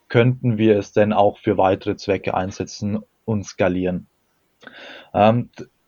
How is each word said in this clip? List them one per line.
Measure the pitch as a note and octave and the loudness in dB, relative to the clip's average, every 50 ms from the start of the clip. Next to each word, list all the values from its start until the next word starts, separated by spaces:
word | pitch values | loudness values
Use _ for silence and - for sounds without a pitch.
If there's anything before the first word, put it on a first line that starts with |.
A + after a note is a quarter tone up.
| _ - | _ -2
könnten | - B2 A#2 B2 B2+ B2+ - B2 A2+ G#2 | 2 2 2 2 2 0 0 -2 0 2
wir | A2 A2 G#2 G2+ | 4 4 4 2
es | G2+ - - | 0 -2 0
denn | A2 G#2 G#2 G#2+ | 0 2 2 2
auch | G2 G2+ G#2 G#2 - | 2 2 2 0 -2
für | - A2 G2+ | -2 -2 0
weitere | F#2+ F#2+ F#2+ F#2+ F#2 - G#2 G2 | 2 2 2 0 0 -2 -6 -6
Zwecke | - - - F#2+ F#2 - - F2 | -4 -4 -4 -4 -2 -2 -4 -4
einsetzen | F#2 F#2 F#2+ F#2+ - F#2+ - - - A2 G#2 G2 - - - _ _ _ | -4 -4 -6 -6 -8 -10 -10 -10 -8 -6 -6 -6 -6 -8 -12 _ _ _
und | - A2 G#2 F#2+ | -6 -4 -4 -6
skalieren? | - - - G2+ F#2 F2+ F#2 F#2 F2+ F2+ F2 - - _ _ _ _ _ _ _ _ _ _ - - - - - - - - - _ - | -6 -4 -2 -2 0 0 -2 -2 -2 -4 -6 -8 -12 _ _ _ _ _ _ _ _ _ _ -20 -20 -20 -20 -20 -20 -20 -20 -18 _ 0
Ähm, | - G2+ A2 A2+ A#2+ A#2+ - _ - | 2 4 4 4 2 -2 -6 _ -18
d-, | - - _ _ _ | -20 -20 _ _ _